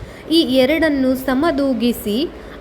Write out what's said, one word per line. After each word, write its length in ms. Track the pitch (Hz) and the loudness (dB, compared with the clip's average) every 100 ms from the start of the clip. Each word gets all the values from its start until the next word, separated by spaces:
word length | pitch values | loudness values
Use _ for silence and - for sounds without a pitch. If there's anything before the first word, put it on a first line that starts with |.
| - - - | -16 -16 0
ಈ 80 | 330 | 2
ಎರಡನ್ನು 760 | 247 262 254 320 311 277 262 262 | 4 2 4 2 2 2 0 0
ಸಮದೂಗಿಸಿ 1120 | 269 254 330 277 277 226 240 226 214 220 349 - - - | 0 0 2 2 0 0 0 -2 -4 -2 -4 -8 -16 -8